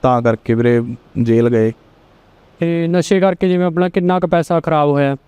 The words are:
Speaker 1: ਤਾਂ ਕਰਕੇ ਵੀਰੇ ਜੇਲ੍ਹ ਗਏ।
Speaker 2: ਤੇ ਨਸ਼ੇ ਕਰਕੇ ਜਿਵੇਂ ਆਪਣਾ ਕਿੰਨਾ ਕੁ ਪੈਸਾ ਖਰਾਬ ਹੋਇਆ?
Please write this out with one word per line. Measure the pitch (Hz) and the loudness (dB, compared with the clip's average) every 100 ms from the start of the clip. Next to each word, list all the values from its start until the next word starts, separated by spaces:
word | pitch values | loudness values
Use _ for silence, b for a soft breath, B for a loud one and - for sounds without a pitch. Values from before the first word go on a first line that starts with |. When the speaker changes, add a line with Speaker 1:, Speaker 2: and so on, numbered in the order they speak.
Speaker 1:
ਤਾਂ | 131 123 | 0 0
ਕਰਕੇ | 117 113 - | 0 -2 -2
ਵੀਰੇ | 117 120 120 120 120 _ - | 0 2 0 -2 -10 _ -6
ਜੇਲ੍ਹ | 117 113 120 | 0 2 2
ਗਏ। | 117 110 113 _ _ _ _ _ _ _ _ | 2 0 -4 _ _ _ _ _ _ _ _
Speaker 2:
ਤੇ | 170 170 165 | -4 -2 0
ਨਸ਼ੇ | 175 175 196 | -2 0 2
ਕਰਕੇ | 190 180 185 | 2 0 0
ਜਿਵੇਂ | 180 180 | 0 0
ਆਪਣਾ | 165 180 | 0 -2
ਕਿੰਨਾ | 190 180 185 | 0 0 0
ਕੁ | 175 | 0
ਪੈਸਾ | 170 160 170 | -2 0 -2
ਖਰਾਬ | 160 156 147 | 0 0 2
ਹੋਇਆ? | 143 143 139 | 2 0 -2